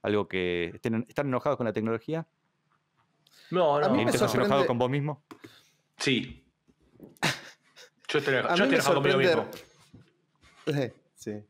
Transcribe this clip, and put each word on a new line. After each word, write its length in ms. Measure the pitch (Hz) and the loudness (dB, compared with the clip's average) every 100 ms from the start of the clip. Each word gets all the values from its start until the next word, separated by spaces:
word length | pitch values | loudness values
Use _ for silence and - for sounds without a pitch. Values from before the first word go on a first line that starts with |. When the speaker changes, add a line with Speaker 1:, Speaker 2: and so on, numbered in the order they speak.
| 107 | 0
Speaker 1:
Algo 180 | 104 101 | 0 0
que 460 | 95 90 87 85 | -2 -2 -2 -4
estén, 320 | - 123 113 120 | -6 -4 -4 -4
están 200 | - 143 | -4 -2
enojados 280 | 127 151 135 | -2 -2 -2
con 100 | 117 | -2
la 60 | |
tecnología? 540 | 107 110 113 - 160 160 _ _ _ _ _ _ _ _ _ _ _ - | -2 -2 -4 -4 -8 -8 _ _ _ _ _ _ _ _ _ _ _ -6
Speaker 2:
No, 260 | 175 165 143 | 0 2 2
Speaker 3:
A 60 | |
Speaker 2:
no. 80 | 147 | 2
Speaker 3:
mí 140 | 269 | 2
me 60 | - | 2
Speaker 1:
¿Estás 120 | - 208 | 2 2
enojado 80 | - | 2
Speaker 3:
sorprende 240 | - 139 - | 2 2 2
Speaker 1:
con 120 | 120 | 0
vos 120 | 123 | 0
mismo? 320 | 143 143 143 _ - - - _ _ _ _ | -2 -4 -8 _ -20 -20 -20 _ _ _ _
Speaker 2:
Sí. 480 | - 131 131 - _ _ _ _ _ _ - - 160 - - - _ - - _ - | -2 -2 -2 -14 _ _ _ _ _ _ -20 -6 -4 -4 -10 -20 _ -20 -20 _ -4
Yo 100 | 151 | -2
estoy 160 | 143 | 0
enoja-, 180 | 127 110 | 0 2
Speaker 3:
A 40 | 175 | 2
Speaker 2:
yo 100 | 208 | 4
Speaker 3:
mí 80 | |
Speaker 2:
estoy 200 | - 139 | 4 4
Speaker 3:
me 0 | |
Speaker 2:
enojado 0 | 139 | 2
conmigo 260 | 139 139 | 4 4
Speaker 3:
sorprende 140 | 135 160 104 - - _ _ - _ _ _ _ - _ - | 4 2 -2 -10 -20 _ _ -20 _ _ _ _ -20 _ -4
Speaker 2:
mismo. 280 | 147 120 - | -2 -4 -8
Speaker 3:
<laughs> 40 | _ | _
Sí. 180 | _ - 104 | _ -12 -12